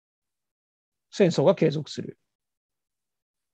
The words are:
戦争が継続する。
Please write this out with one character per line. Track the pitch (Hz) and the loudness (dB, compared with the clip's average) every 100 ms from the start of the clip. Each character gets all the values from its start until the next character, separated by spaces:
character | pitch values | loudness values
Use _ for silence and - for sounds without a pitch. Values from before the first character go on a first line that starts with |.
| _ _ _ _ _ _ _ _ _ _ _ | _ _ _ _ _ _ _ _ _ _ _
戦 | - 180 | 0 0
争 | - | 2
が | 147 | 2
継 | 190 156 | 2 0
続 | 147 139 | -2 -10
す | - | -12
る。 | - - _ _ _ _ _ _ _ _ _ _ _ _ _ | -14 -16 _ _ _ _ _ _ _ _ _ _ _ _ _